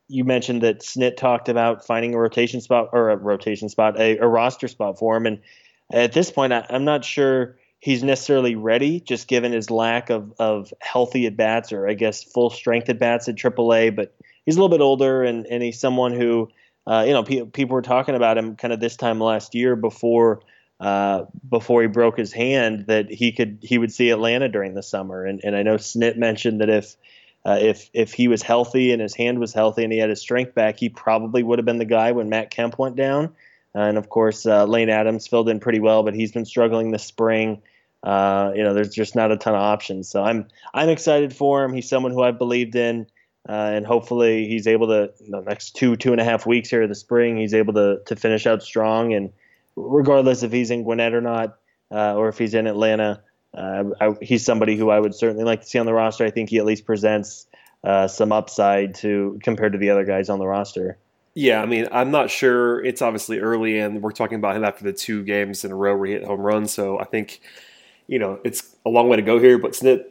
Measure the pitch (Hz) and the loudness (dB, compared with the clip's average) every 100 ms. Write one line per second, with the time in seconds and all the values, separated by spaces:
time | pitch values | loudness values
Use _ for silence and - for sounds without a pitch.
0 | - 135 127 127 123 120 113 107 - 131 | -8 -4 0 0 0 0 0 0 -6 -2
1 | 127 123 131 120 127 117 117 110 - 113 | -2 0 0 0 0 0 0 -2 -4 -2
2 | 117 117 113 - 117 123 - 120 113 120 | -2 0 0 0 -2 -2 0 0 2 2
3 | 110 104 101 101 110 101 107 - 107 107 | 2 2 0 -2 -2 -6 -6 0 0 2
4 | 110 110 117 113 120 - 127 - 104 95 | 2 4 4 4 0 -2 -10 -6 -6 -2
5 | 113 113 113 107 _ _ _ _ - 120 | 0 0 -2 -6 _ _ _ _ -4 0
6 | 120 156 - - 131 120 - 127 143 147 | 2 2 0 0 0 0 -2 -2 0 0
7 | - - 139 131 123 - _ _ - 127 | -2 0 2 2 -2 -8 _ _ -2 -2
8 | 135 131 - 139 127 113 110 117 143 175 | 0 -2 2 2 2 0 0 0 0 -2
9 | - 120 - 127 120 117 107 113 113 117 | -4 -8 -2 0 0 -2 -2 -2 0 -2
10 | 120 110 104 - 113 107 98 - - 127 | -2 -6 -6 -4 -2 -2 -6 -14 -6 -2
11 | 123 131 117 101 110 113 113 104 98 104 | 0 0 -2 0 0 0 -4 -6 -4 -2
12 | 110 - - 123 120 - - 117 117 113 | -2 -4 -6 0 0 0 -2 -2 0 0
13 | 120 117 123 107 123 - 117 113 113 107 | 0 0 -4 -4 -4 0 2 4 4 0
14 | 101 _ _ _ - 165 190 165 143 131 | -6 _ _ _ 0 4 4 6 4 4
15 | 135 131 123 117 110 120 120 113 131 127 | 2 2 0 -2 -4 -4 -4 -2 -2 0
16 | 123 120 120 117 110 _ _ _ - 110 | 0 0 0 0 -2 _ _ _ -2 2
17 | 113 139 110 135 113 - 131 127 123 127 | 2 2 0 -4 -6 -6 -2 -2 0 -2
18 | 135 127 117 113 113 110 120 117 117 - | 0 0 2 2 -2 -6 -6 -4 -6 -4
19 | 123 110 110 110 - 120 123 120 110 - | -4 0 0 -2 -4 -2 0 0 -2 -2
20 | 117 117 117 107 _ _ _ - 101 98 | 0 4 4 2 _ _ _ -8 -2 0
21 | 101 95 - - 127 117 113 120 113 110 | 0 -2 -4 -14 -4 -2 2 2 4 4
22 | 117 113 104 113 123 135 117 107 101 110 | 2 2 -6 -2 0 0 0 -2 0 0
23 | 104 104 120 117 110 107 - 120 113 - | 0 -2 -2 0 -4 -4 -2 0 0 0
24 | 120 113 113 120 135 104 98 95 - 101 | 2 2 2 0 0 -2 -4 -8 -8 -8
25 | 95 92 95 98 104 101 107 107 - 117 | -6 -8 -6 -6 -4 0 2 0 -2 -2
26 | 117 113 117 107 117 107 107 107 - _ | 0 0 -2 0 -2 0 2 0 0 _
27 | _ - _ _ - 101 107 104 - 117 | _ -20 _ _ -2 2 2 0 -4 -2
28 | 110 - 123 113 - 120 120 131 127 117 | -2 2 2 2 2 0 2 0 2 0
29 | 107 - 120 123 113 110 110 117 113 113 | -2 -2 -2 -2 -4 0 0 2 -2 0
30 | 110 104 - 123 127 - 110 107 117 - | 0 -2 -2 -2 -2 0 0 0 -6 -4
31 | - 110 110 123 117 120 117 120 110 113 | 0 0 0 -2 0 0 0 -2 2 2
32 | 117 120 107 107 107 - 117 120 131 120 | 2 0 -2 -2 -4 -4 -4 -2 -4 -2
33 | 135 139 160 - _ _ _ 101 104 107 | 0 0 -2 -8 _ _ _ -2 0 0
34 | 104 113 110 107 113 104 104 117 113 107 | -2 0 0 0 2 4 4 2 2 2
35 | 110 110 - 117 113 110 120 110 110 110 | 0 -2 -2 0 0 -2 0 2 4 4
36 | 107 104 110 117 110 - 117 113 113 107 | 2 -2 -4 -6 -4 0 2 2 -2 -4
37 | - - 113 110 110 104 _ _ _ _ | -6 -2 0 0 -2 -4 _ _ _ _
38 | 95 98 98 98 101 98 107 101 104 110 | -2 0 2 2 0 0 0 0 -2 -4
39 | 107 120 110 107 - 104 104 104 - 95 | -4 0 0 0 0 0 2 0 -4 -10
40 | 92 101 101 113 104 _ - 127 160 160 | -6 -2 -2 -2 -6 _ -10 -2 0 0
41 | 165 147 143 127 143 139 135 127 120 131 | 2 2 0 0 0 2 0 -4 -4 -2
42 | 127 127 123 117 123 123 117 120 117 117 | -2 0 0 0 -2 -2 -2 0 0 -2
43 | 107 _ _ _ - 107 107 107 104 120 | -8 _ _ _ -8 -4 -2 -2 0 0
44 | 113 120 117 110 110 113 107 110 113 107 | 0 2 2 2 -2 -2 2 2 4 2
45 | 101 - 104 101 95 101 - - 127 113 | 0 -6 -12 -10 -8 -8 -10 -2 0 0
46 | 127 120 117 117 120 120 113 120 107 101 | 0 2 2 0 0 0 0 0 0 -4
47 | - 120 120 113 110 110 107 107 101 98 | -2 2 2 0 0 2 2 2 2 0
48 | - 113 113 110 117 110 - 117 110 110 | -4 -4 0 0 2 0 -2 -2 0 0
49 | 117 107 98 _ _ _ _ - 104 143 | 0 -2 -4 _ _ _ _ -12 0 2
50 | 139 139 131 123 117 120 117 120 113 117 | 4 4 4 2 0 -2 -2 -4 -2 -2
51 | 117 117 120 117 113 - _ _ - 107 | 0 0 -2 -4 -4 -8 _ _ -10 -2
52 | 104 104 110 107 113 110 110 104 110 110 | 0 0 -2 -2 -2 0 0 0 0 2
53 | 107 101 _ _ _ - 95 98 101 98 | 0 -4 _ _ _ -12 -8 -4 -4 0
54 | 107 107 - 117 113 113 110 107 110 107 | 0 0 -2 -2 0 0 2 2 2 4
55 | 107 98 117 107 113 110 - 123 113 113 | 2 0 -2 0 -2 -2 -2 -2 0 2
56 | 113 110 113 117 107 113 107 107 - 107 | 0 0 -2 -2 -2 0 2 0 -2 0
57 | 107 107 101 - - _ _ _ - 98 | 2 0 -4 -14 -20 _ _ _ 0 2
58 | 95 - 107 107 - - 101 98 98 92 | 2 0 0 0 -2 0 2 2 -2 -6
59 | 107 101 98 101 123 110 110 98 101 101 | -4 -2 -4 -4 -4 -2 -2 0 0 2
60 | 98 95 95 98 95 98 98 - 95 - | 2 -2 -2 -4 -2 -4 -4 -6 -8 -8
61 | _ _ _ - 135 110 107 113 117 123 | _ _ _ 0 2 2 2 -2 0 0
62 | 127 147 117 - 131 123 120 120 127 117 | 2 2 0 2 2 4 2 0 -4 -2
63 | 120 110 - 110 110 113 113 107 107 107 | -2 -2 -6 -4 -2 -2 0 -2 -2 -4
64 | 107 104 110 113 104 104 107 - 101 98 | -8 -4 -6 -4 -2 -2 -2 -4 -8 -8
65 | - 107 98 101 101 98 101 95 101 101 | -6 -6 -4 -2 -2 -6 -8 -2 0 0
66 | 98 104 - 101 101 107 104 - 98 98 | -2 -6 -6 -4 -2 -2 -2 -4 -4 -4
67 | 98 113 104 - - - - - _ _ | -6 -6 -8 -14 -20 -20 -20 -20 _ _
68 | - 127 101 98 120 - - _ 120 117 | -6 -4 -4 -6 -8 -8 -14 _ 0 4
69 | 120 113 104 117 127 120 - - 131 127 | 6 4 4 6 8 6 2 0 2 2
70 | - | 0